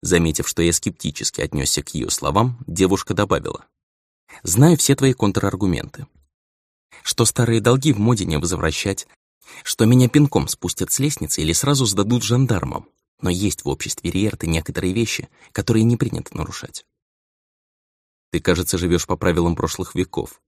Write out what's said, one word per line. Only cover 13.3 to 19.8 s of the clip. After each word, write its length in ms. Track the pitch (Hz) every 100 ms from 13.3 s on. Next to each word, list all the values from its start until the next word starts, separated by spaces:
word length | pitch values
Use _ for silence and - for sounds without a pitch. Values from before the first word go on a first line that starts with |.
есть 340 | 87 101 -
в 40 | 69
обществе 420 | 69 - - 85
Риерты 360 | 92 104 - 80
некоторые 460 | 82 - - 92
вещи, 360 | 95 113 - - _ _
которые 320 | - - 110
не 120 | 113 120
принято 400 | - - - -
нарушать». 500 | 78 - - - _ _ _ _ _ _ _ _ _ _ _ _ _ _ _
«Ты, 100 | 82
кажется, 360 | - 87 87 90
живешь 300 | 87 85 -
по 100 | 87
правилам 400 | 90 85 85 82
прошлых 380 | 82 -